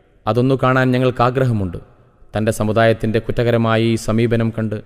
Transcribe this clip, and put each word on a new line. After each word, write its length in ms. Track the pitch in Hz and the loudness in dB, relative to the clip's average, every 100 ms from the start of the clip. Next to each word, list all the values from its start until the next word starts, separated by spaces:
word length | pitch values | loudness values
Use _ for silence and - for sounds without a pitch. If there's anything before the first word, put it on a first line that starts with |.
| _ _ - | _ _ -4
അതൊന്നു 320 | 113 127 127 | 0 0 2
കാണാൻ 280 | 127 131 131 | 2 2 2
ഞങ്ങൾക്കാഗ്രഹമുണ്ട്." 880 | 127 127 117 120 131 131 110 95 82 - - _ _ - 104 | 2 0 0 0 2 0 0 -4 -8 -14 -20 _ _ -10 -4
തന്റെ 160 | 110 | -2
സമുദായത്തിന്റെ 680 | 107 107 107 113 113 - 110 | 0 0 2 2 2 0 -2
കുറ്റകരമായ 640 | - 110 120 117 113 113 | -2 -2 0 0 2 0
ഈ 120 | 113 | 0
സമീപനം 580 | 113 - 110 117 117 113 110 | 0 -2 0 0 0 -2 -4
കണ്ട് 240 | 110 107 | -6 -8